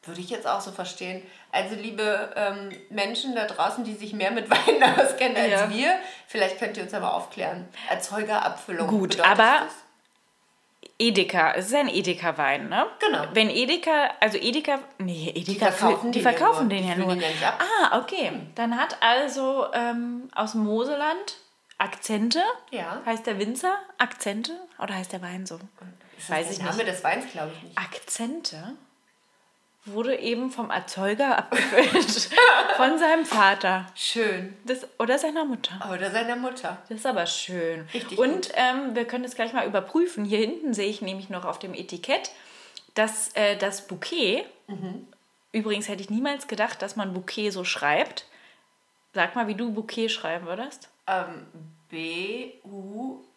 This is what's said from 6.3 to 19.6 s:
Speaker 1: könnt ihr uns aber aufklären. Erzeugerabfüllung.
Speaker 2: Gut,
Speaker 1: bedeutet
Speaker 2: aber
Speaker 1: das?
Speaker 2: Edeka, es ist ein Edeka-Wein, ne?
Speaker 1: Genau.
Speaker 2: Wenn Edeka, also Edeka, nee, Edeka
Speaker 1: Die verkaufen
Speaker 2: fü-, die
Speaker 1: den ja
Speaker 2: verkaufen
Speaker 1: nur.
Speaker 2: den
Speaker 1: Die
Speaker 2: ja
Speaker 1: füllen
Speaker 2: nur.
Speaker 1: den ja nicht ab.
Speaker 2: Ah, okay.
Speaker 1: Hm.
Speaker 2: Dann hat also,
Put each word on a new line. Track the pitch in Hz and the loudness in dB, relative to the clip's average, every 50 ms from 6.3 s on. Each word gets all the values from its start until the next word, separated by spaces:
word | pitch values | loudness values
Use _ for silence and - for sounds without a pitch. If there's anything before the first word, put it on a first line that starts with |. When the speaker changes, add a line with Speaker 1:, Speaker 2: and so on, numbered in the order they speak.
| - 226 196 190 185 - | 0 0 0 0 0 -2
Speaker 1:
könnt | 226 208 208 | -4 -6 -4
ihr | 214 185 | -8 -8
uns | - - | -6 -6
aber | 196 185 - - | -4 -2 0 -2
aufklären. | - - - - - - 156 180 180 - - - - - - | -2 -4 -6 -8 -6 -6 -6 -6 -8 -12 -14 -14 -12 -4 -4
Erzeugerabfüllung. | - 185 - - 202 214 208 214 214 - - - - - - - 180 165 - - | -4 -4 -4 -6 -4 -4 -2 0 0 0 0 0 -4 -6 -10 -8 -4 -2 0 2
Speaker 2:
Gut, | 214 208 190 180 - | 2 2 2 0 2
Speaker 1:
bedeutet | - 170 190 | 6 6 6
Speaker 2:
aber | 202 208 220 226 269 311 - | 8 10 8 8 8 6 4
Speaker 1:
das? | - - - - _ _ _ _ _ _ _ _ _ _ _ _ _ _ _ _ _ _ _ - - _ _ | 0 -8 -14 -20 _ _ _ _ _ _ _ _ _ _ _ _ _ _ _ _ _ _ _ -20 -20 _ _
Speaker 2:
Edeka, | 226 233 214 190 185 185 - 180 160 151 | 2 4 4 4 2 4 4 4 4 4
es | - - 185 | 4 0 -2
ist | 202 240 | 2 2
ein | 285 285 247 | 2 2 2
Edeka-Wein, | - 180 185 185 175 175 175 170 156 156 147 135 139 143 220 - | 0 0 0 0 -2 0 -2 -2 0 2 2 2 2 0 -2 -2
ne? | 175 214 294 440 - - | 0 0 0 0 -2 -2
Speaker 1:
Genau. | - 427 - 156 151 156 | 0 0 0 0 -2 0
Speaker 2:
Wenn | - 220 220 214 | 4 4 4 4
Edeka, | 135 214 247 247 330 349 - 330 311 294 285 - - - | 4 0 2 2 0 0 2 2 4 4 4 2 2 2
also | - 214 190 - | 2 2 2 0
Edeka, | - 233 240 311 302 302 277 269 269 - - _ | 0 0 0 0 0 0 -2 -2 -2 -10 -12 _
nee, | 196 180 175 160 156 170 - | -6 -6 -6 -4 -6 -6 -6
Edeka | - 175 190 196 - 220 196 | -6 -4 -4 -2 2 2 2
Speaker 1:
Die | 185 | 4
verkaufen | - 214 175 165 - - 240 | 4 4 4 4 4 0 0
Speaker 2:
fü-, | |
die | 240 240 | 0 4
Speaker 1:
den | - | 4
ja | 247 | 4
Speaker 2:
verkaufen | 233 247 311 427 - - 285 220 | 4 6 6 4 6 6 2 2
Speaker 1:
nur. | 202 | 2
Speaker 2:
den | 196 | 2
Speaker 1:
Die | 185 180 | 0 0
Speaker 2:
ja | 175 | 0
Speaker 1:
füllen | 180 190 | 0 2
Speaker 2:
nur. | 185 180 | 0 0
Speaker 1:
den | 180 | 0
ja | 170 160 | 0 -2
nicht | 160 160 - | -2 0 0
ab. | - - - 339 381 453 415 | 0 0 0 0 0 4 4
Speaker 2:
Ah, | 339 - - 233 | 4 4 4 2
okay. | 247 - 381 370 277 175 | 0 -2 -4 -2 -2 -2
Speaker 1:
Hm. | - 240 - - - | -4 -6 -12 -12 -6
Speaker 2:
Dann | - 233 233 240 240 | -4 -2 -2 0 0
hat | 285 - - - | -2 -2 0 4
also, | - 226 240 254 285 277 240 269 262 262 269 269 | 4 6 6 4 2 0 -2 -2 -2 0 0 0